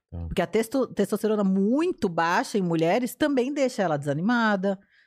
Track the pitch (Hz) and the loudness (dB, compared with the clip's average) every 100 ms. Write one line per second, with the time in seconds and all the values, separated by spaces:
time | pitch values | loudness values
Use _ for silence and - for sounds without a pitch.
0 | _ 85 82 - 170 220 220 269 240 - | _ -10 -6 -4 -2 0 0 -2 -2 -2
1 | 202 208 208 214 196 190 196 269 349 - | -2 0 0 2 2 2 2 2 0 -2
2 | 190 170 165 185 262 214 180 165 165 214 | -2 0 0 0 0 -2 0 2 2 2
3 | 247 - 302 269 254 294 262 240 180 151 | 0 0 0 2 0 0 -2 0 0 0
4 | 147 143 190 240 226 202 196 190 _ _ | -2 -2 0 2 2 0 0 -4 _ _